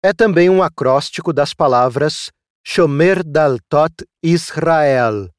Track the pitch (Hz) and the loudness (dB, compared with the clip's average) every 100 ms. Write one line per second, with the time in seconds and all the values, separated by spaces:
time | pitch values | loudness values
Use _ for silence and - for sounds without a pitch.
0 | 190 202 226 170 175 185 170 - 131 135 | 0 2 0 4 4 2 0 -2 0 0
1 | - - - 143 143 - 151 123 127 120 | -2 -8 -6 -2 -4 -2 0 2 0 0
2 | 151 - - _ _ _ - - 165 143 | -4 -4 -14 _ _ _ -8 0 0 2
3 | 175 190 160 151 151 123 _ 147 160 165 | 2 0 -2 0 0 -2 _ 0 0 -4
4 | - _ 165 170 - 156 165 160 147 131 | -20 _ 0 0 -2 -4 0 2 2 2
5 | 120 104 95 | 0 -4 -10